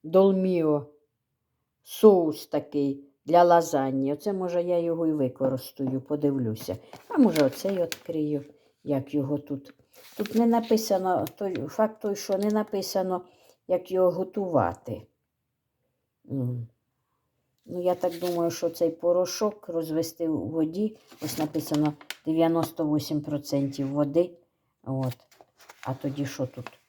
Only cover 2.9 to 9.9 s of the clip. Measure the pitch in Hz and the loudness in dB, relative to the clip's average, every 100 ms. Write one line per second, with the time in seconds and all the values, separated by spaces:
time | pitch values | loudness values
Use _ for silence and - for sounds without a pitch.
2.9 | 139 - _ - 170 175 170 160 147 135 | -4 -12 _ 2 6 8 6 4 0 0
3.9 | 135 135 147 208 196 185 175 175 175 170 | 0 -2 -2 -4 -4 -2 -2 0 0 0
4.9 | 165 160 151 131 - 135 131 - - 135 | 0 0 0 -2 0 -2 -2 -8 -6 -4
5.9 | 131 - 147 147 135 117 110 - - - | -4 -4 0 0 0 -2 -4 -8 -10 -12
6.9 | - - 403 233 160 135 - 196 190 165 | -20 -6 4 4 6 2 2 -4 -2 -4
7.9 | - - 160 151 147 - - _ _ 143 | -6 -6 -4 -2 -4 -6 -20 _ _ -4
8.9 | 139 131 147 135 147 - 139 - _ _ | -4 -2 -4 -2 -4 -4 -10 -10 _ _